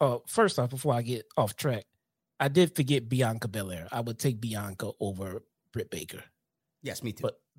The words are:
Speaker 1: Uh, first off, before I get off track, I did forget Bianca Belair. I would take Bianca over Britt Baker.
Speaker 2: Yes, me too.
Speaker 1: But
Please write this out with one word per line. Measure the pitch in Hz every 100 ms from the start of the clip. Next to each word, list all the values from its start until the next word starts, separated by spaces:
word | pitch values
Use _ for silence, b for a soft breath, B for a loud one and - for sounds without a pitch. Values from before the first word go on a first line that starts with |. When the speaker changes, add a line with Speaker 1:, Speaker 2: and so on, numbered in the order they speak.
Speaker 1:
Uh, | 139 120 -
first | - 208 -
off, | 123
before | 131 151
I | 120
get | 117 120 - -
off | 110 -
track, | 147 110 - _ _ _ _ -
I | 139
did | 151 175 -
forget | 131 139 113
Bianca | 127 117 110 110
Belair. | 104 95 87 82
I | 117
would | 117 113
take | 135 110
Bianca | 113 104 101 95 104 -
over | 101 95 95 101 _ _ _
Britt | 113 -
Baker. | 87 78 - - _ _ _ _ _
Speaker 2:
Yes, | 135 -
me | 120
too. | -
Speaker 1:
But | 117 - _